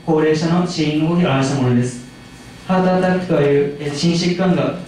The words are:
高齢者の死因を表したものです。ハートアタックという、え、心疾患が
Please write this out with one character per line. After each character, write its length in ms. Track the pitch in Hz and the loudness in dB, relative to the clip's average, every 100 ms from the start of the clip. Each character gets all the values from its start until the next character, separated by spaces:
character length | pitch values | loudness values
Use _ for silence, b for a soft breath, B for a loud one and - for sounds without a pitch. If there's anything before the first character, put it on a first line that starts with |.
| - | -2
高 160 | 156 | 2
齢 140 | 156 156 | 2 2
者 120 | 165 | 0
の 200 | 180 175 | 0 0
死 300 | - 151 151 | -2 -2 0
因 100 | 160 | 0
を 60 | |
表 120 | 175 156 135 | 2 2 0
し 140 | 135 135 | 0 0
た 60 | |
も 80 | 123 | 2
の 60 | 120 | 2
で 80 | |
す。 200 | 123 - - - - - - - - | 0 -6 -14 -20 -20 -20 -20 -12 -2
ハ 140 | 185 | 0
ー 20 | |
ト 120 | 185 185 | 2 2
ア 60 | |
タ 60 | 185 180 | 2 0
ッ 40 | |
ク 40 | - | 0
と 140 | 156 | 2
い 340 | 143 143 143 - | 4 2 0 -4
う、 20 | |
え、 100 | 143 | -6
心 220 | - 170 | -2 0
疾 260 | 170 175 175 | 0 0 0
患 180 | - - | 2 2
が 200 | - - | 0 -4